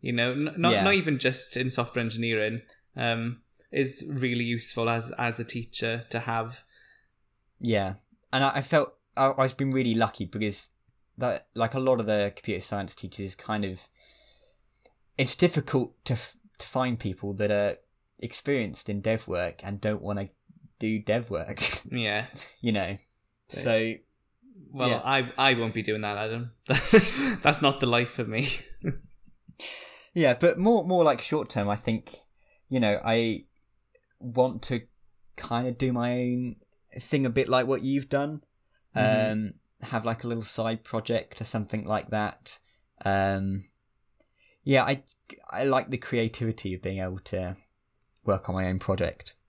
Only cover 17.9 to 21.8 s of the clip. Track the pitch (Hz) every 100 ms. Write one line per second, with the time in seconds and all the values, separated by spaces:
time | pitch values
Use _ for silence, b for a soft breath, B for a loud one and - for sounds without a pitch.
17.9 | _ _ _ - - - 143 87 67 -
18.9 | 101 101 113 - 90 87 - - 101 107
19.9 | 107 92 101 101 _ _ - - _ 110
20.9 | 110 107 113 117 87 85 95 - -